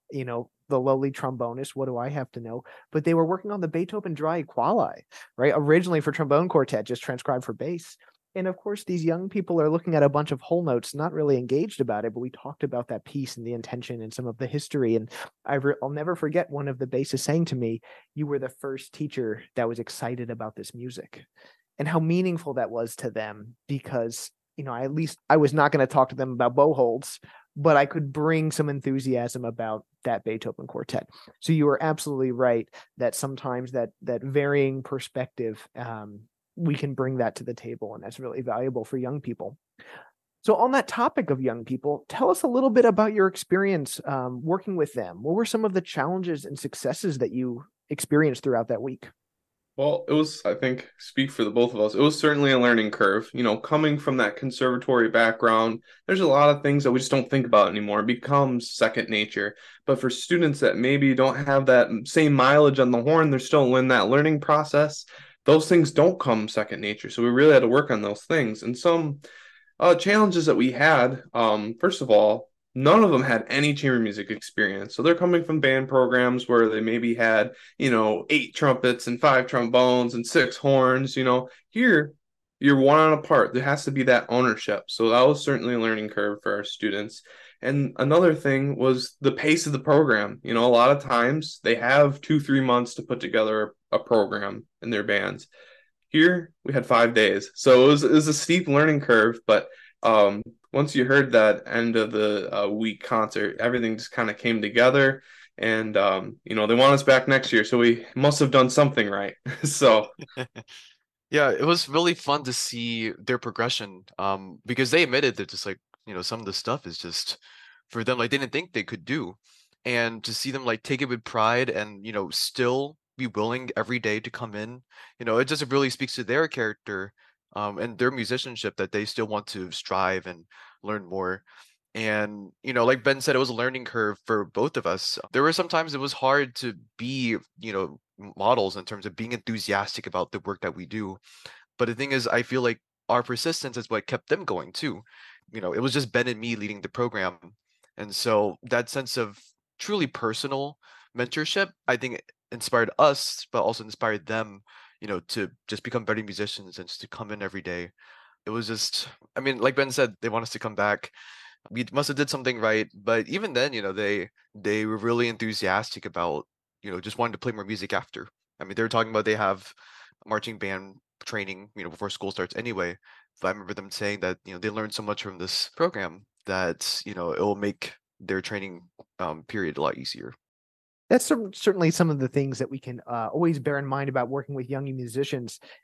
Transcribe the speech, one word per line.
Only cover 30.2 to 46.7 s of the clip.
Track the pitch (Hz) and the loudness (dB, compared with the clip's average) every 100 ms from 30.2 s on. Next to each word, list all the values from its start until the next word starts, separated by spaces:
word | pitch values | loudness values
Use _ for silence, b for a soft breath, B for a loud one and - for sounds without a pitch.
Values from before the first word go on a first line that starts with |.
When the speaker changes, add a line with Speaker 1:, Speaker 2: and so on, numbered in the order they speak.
Speaker 1:
Beethoven | 113 113 110 - - | -4 -6 -8 -12 -12
quartet. | - - - - b b _ | -12 -8 -8 -10 b b _
So | - | 0
you | 160 143 | 2 2
are | 135 | 2
absolutely | 156 156 151 135 131 | 0 -4 -4 -4 -2
right | 120 123 117 - B B - | 0 2 2 -4 B B -6
that | 120 | -4
sometimes | - 139 131 135 123 127 | -4 -8 -8 -8 -6 -6
that, | 127 113 _ | -6 -6 _
that | - 117 | -8 -6
varying | 135 143 143 143 135 135 | -2 -2 0 2 0 -2
perspective, | - 135 - 131 131 - 113 107 - | -8 -10 -8 -8 -8 -8 -8 -8 -16
um, | 123 120 110 104 104 110 _ _ 170 | -14 -12 -12 -14 -18 -20 _ _ -6
we | 165 | -4
can | 131 143 | -2 -4
bring | 131 131 127 | -4 -2 -2
that | 113 - | -4 -4
to | |
the | 117 | -10
table, | 113 113 117 107 | -12 -12 -12 -12
and | 110 | -12
that's | 101 - | -16 -14
really | 127 131 | -10 -8
valuable | 120 110 131 123 | -6 -4 -4 -6
for | 110 131 | -6 -6
young | 123 143 | -6 -8
people. | 123 110 - 147 _ _ B B B _ _ _ | -8 -10 -12 -14 _ _ B B B _ _ _
So | - | 0
on | 170 254 | 2 2
that | 269 - | 0 -2
topic | 233 277 - 165 | -2 -2 -2 -2
of | 131 | -2
young | 127 117 | -2 -4
people, | 113 127 147 147 - | -6 -6 -4 -6 -6
tell | - 277 | 0 0
us | 349 | 2
a | 262 | 0
little | 247 262 | 2 4
bit | 233 | 6
about | 226 196 220 | 6 4 2
your | 214 190 | 2 2
experience, | - - 185 196 170 135 - | 0 -2 0 2 0 -4 -8
um, | 147 135 127 123 | -6 -4 -6 -6
working | 160 190 202 | -4 -4 -2
with | 180 143 | -2 -2
them. | 123 90 87 | -4 -8 -6
What | 139 | -4
were | 196 | -2
some | 226 220 | -2 -2
of | 214 | -2
the | 185 | -2
challenges | - 151 147 185 175 147 | -4 -4 -4 -4 -4 -6
and | - 139 | -8 -10
successes | 143 | -10